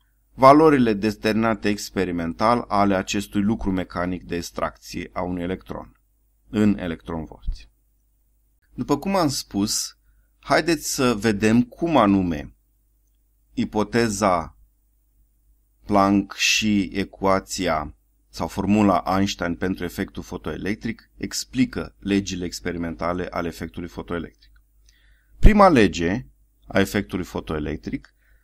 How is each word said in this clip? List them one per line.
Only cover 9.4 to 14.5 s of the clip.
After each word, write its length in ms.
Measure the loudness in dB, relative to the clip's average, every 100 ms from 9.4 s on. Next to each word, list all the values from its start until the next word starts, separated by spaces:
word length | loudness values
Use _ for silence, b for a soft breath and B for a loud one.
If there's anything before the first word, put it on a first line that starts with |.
| -6 -4 -2 -4 -8 -14 _ _ _ _
haideți 540 | -2 0 2 -2 -2
să 220 | 0 0 2
vedem 480 | 0 2 4 4
cum 340 | 2 -4 0 4
anume 560 | 4 4 0 -4 -8 -20 _ _ _ _ _ _ _ _ _
ipoteza 1040 | -6 -4 -2 0 0 0 0 0 0 -2